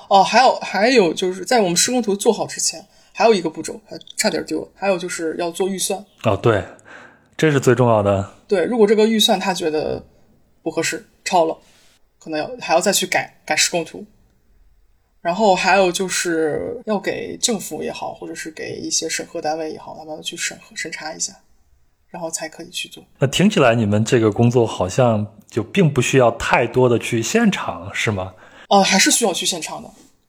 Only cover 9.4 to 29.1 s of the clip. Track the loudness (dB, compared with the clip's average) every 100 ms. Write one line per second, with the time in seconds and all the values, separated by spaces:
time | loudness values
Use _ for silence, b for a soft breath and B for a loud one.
9.4 | 0 -4 -2 -2 -4 -6 -10 _ _ _
10.4 | _ _ -6 -4 -4 -6 -10 _ -2 2
11.4 | 2 -2 b b b _ _ _ -10 -8
12.4 | -6 -8 0 2 2 0 0 -2 -4 _
13.4 | -4 -2 0 -2 -4 -10 -18 _ _ _
14.4 | _ _ _ _ _ _ _ _ -6 0
15.4 | 2 4 4 4 4 0 -4 -4 -2 0
16.4 | 0 -2 -6 -8 -4 -4 -4 -6 -8 -6
17.4 | -4 -4 -6 -10 -10 -10 -12 -12 -14 -14
18.4 | -14 -12 -12 -10 -6 -6 -4 -6 -8 -8
19.4 | -6 -6 -6 -10 -14 -18 -14 -14 -12 -8
20.4 | -8 -10 -16 -12 -12 -12 -12 -10 -10 -10
21.4 | _ _ _ _ _ _ _ -12 -10 -10
22.4 | -12 -14 -16 -14 -14 -16 -20 _ -2 2
23.4 | 2 4 4 4 2 2 2 4 4 4
24.4 | 4 4 2 0 -2 2 2 2 -2 -10
25.4 | _ -6 -2 2 2 2 2 4 4 2
26.4 | 0 0 2 2 4 2 0 -4 -2 2
27.4 | 2 2 -4 -10 -10 -6 -4 -4 -6 B
28.4 | B B 0 2 4 2 2